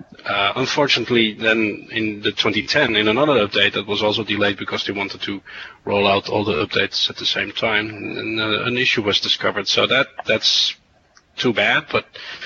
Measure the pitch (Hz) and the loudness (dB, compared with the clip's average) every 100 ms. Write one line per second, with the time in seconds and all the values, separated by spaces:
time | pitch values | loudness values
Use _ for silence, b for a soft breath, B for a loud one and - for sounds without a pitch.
0 | - - - 101 101 117 131 - 139 - | -20 -12 -4 0 0 0 -2 0 2 2
1 | 113 120 110 104 110 113 107 92 - 113 | 2 4 2 2 2 2 0 -4 -6 -4
2 | 110 104 107 - 120 104 - 147 131 107 | -4 -2 -4 0 0 0 0 0 2 2
3 | 107 113 151 127 104 101 101 101 101 104 | 2 4 4 4 2 2 2 0 -2 0
4 | 107 107 104 104 101 98 98 104 - 101 | 0 0 -2 0 0 -2 -6 -6 -4 -4
5 | 98 - - 101 B B B B - 101 | -6 -6 -8 -8 B B B B -2 2
6 | 101 101 - 107 104 85 101 - 98 - | 4 2 2 0 0 0 0 0 0 0
7 | - - - - 101 - 113 107 110 107 | -4 -2 -4 -2 -4 -2 0 0 -2 -6
8 | 104 - 110 110 107 107 120 123 127 - | -8 -6 -4 -2 0 0 0 0 0 0
9 | 101 95 - - 104 101 95 - 107 123 | 2 0 0 0 0 -2 0 2 2 2
10 | 139 - - 110 - - - - _ _ | 0 -4 -2 0 2 2 0 -4 _ _
11 | _ _ _ - 127 104 107 139 151 110 | _ _ _ -2 0 2 2 2 0 -4
12 | - B B B | -4 B B B